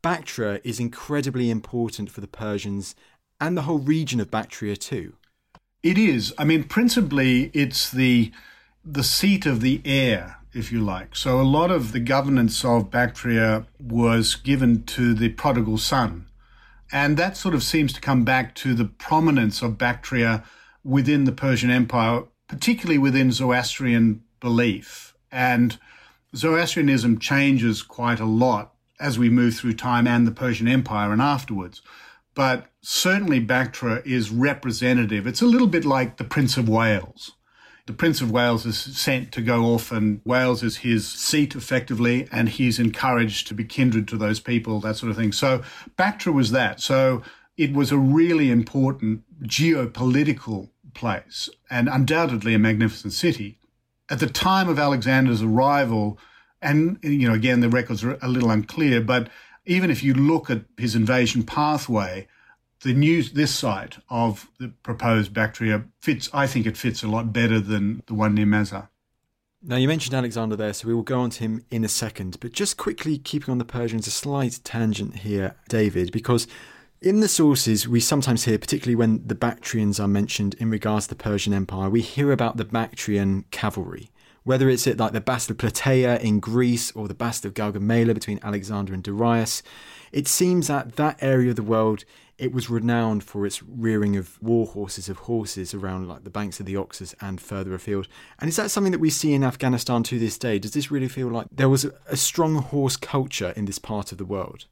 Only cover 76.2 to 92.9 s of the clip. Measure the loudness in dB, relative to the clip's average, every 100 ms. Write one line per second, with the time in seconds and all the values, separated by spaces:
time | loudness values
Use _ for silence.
76.2 | 0 0 0 -12 -20 -20 _ _ 0 2
77.2 | 2 4 4 4 2 0 2 0 2 0
78.2 | 2 0 2 0 -2 -4 0 2 2 2
79.2 | -2 -4 -4 -4 -6 -2 0 0 0 0
80.2 | -2 -2 -4 -2 -4 -2 -2 -2 -4 -8
81.2 | -4 -2 0 -2 -2 -4 -4 -4 -8 -2
82.2 | 0 0 -2 -4 -6 -4 -6 -8 -4 0
83.2 | 0 -2 -6 -6 -6 -6 -10 -12 -18 _
84.2 | _ _ -2 2 2 2 0 0 -2 -2
85.2 | -2 -4 -4 -4 -4 -2 2 2 4 2
86.2 | 2 0 0 0 2 0 -4 -8 -10 -6
87.2 | -6 -6 -10 -6 -4 -2 0 2 2 0
88.2 | -4 -8 -6 -6 -6 -6 -6 -8 -8 -2
89.2 | 2 2 0 -6 -10 -20 -20 -20 -8 -6
90.2 | -2 0 2 2 0 -2 -4 -2 -2 0
91.2 | 0 2 2 0 0 2 2 0 -6 -20
92.2 | _ _ -4 -4 -2 -2 0